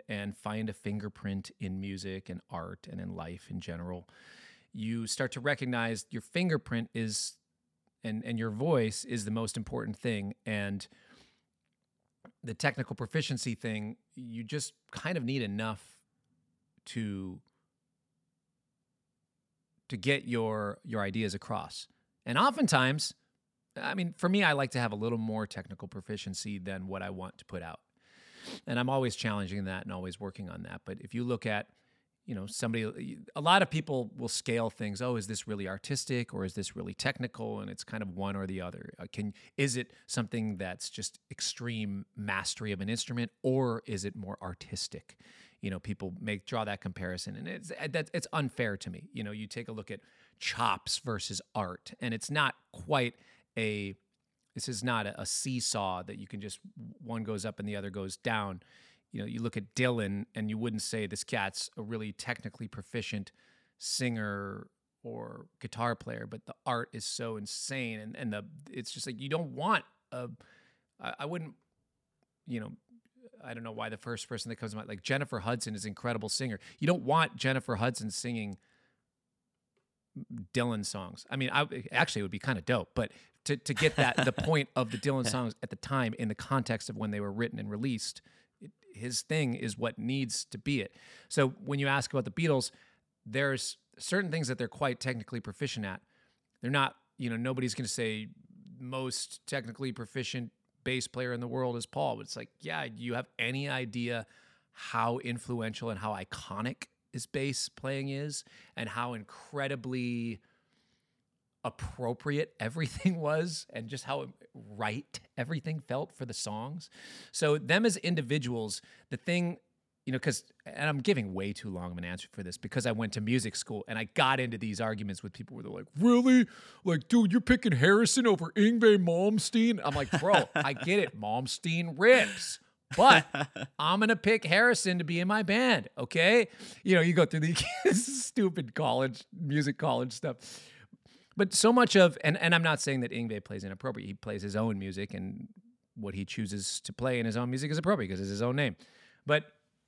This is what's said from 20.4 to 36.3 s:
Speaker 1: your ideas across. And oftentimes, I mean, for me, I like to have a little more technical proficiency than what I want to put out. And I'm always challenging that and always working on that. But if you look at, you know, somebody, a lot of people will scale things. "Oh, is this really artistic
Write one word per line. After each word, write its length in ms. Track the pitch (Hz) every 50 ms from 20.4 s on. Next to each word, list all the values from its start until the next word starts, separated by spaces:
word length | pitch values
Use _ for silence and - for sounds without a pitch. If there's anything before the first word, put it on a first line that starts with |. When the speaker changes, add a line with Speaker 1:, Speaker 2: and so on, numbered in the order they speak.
| 113 110 110 107 104 101 104 - -
Speaker 1:
your 180 | - 110 107
ideas 320 | 101 98 95 110 110 101 92
across. 520 | 98 - - 113 95 80 76 - - - - _ _ _ _ _ _ _
And 140 | - 120 143
oftentimes, 760 | 220 285 - 311 277 180 160 135 127 127 139 151 - - - _ _ _ _ _ _ _ _ _ _ _ _ -
I 140 | - 139 -
mean, 200 | 190 180 170 156
for 120 | - - 175
me, 140 | 190 208
I 100 | 196 160
like 180 | 147 139 139 127
to 80 | - 127
have 120 | 120 110
a 40 | 107
little 220 | 104 107 117 117 113
more 280 | 110 110 110 107 107
technical 420 | 101 - 95 92 - 98 - - 90
proficiency 720 | - 104 90 - - 85 - 101 95 - - 110 104 98
than 280 | 90 98 95 95 92
what 160 | 95 95 95
I 80 | 92 92
want 280 | 95 92 92 92 - -
to 60 | -
put 180 | - - 90
out. 180 | 85 82 78 - _ _ _ _ _ _ _ - - - - - - - - - -
And 120 | - 123 120
I'm 120 | 123 127
always 240 | 135 135 131 120 -
challenging 480 | - - 113 104 104 98 90 98 101 95
that 200 | 95 92 92 -
and 80 | 104
always 260 | 95 92 92 92 87 -
working 300 | 104 98 - - 101 90
on 140 | 85 87 85
that. 180 | 85 87 90 -
But 140 | - 95 -
if 140 | - - -
you 100 | 117 123
look 220 | 123 120 110 -
at, 220 | 113 104 104 - - _ _ _ _ _ _ _ _ _ _ _
you 80 | - 123
know, 100 | 98 95
somebody, 720 | 104 - - - 113 113 117 110 104 - - - 131 123 - - - -
a 60 | 147
lot 220 | 147 165 180 196
of 80 | 190 -
people 420 | - 156 151 - 143 131 120 107 -
will 120 | 127 123 113
scale 420 | - - - - 117 117 113 110
things. 320 | - - 113 104 101 95
"Oh, 140 | 123 127 123
is 100 | 113 98
this 220 | 101 110 98 - -
really 180 | 107 101 98
artistic 640 | 92 95 95 - - 143 131 - - 135 123 117 -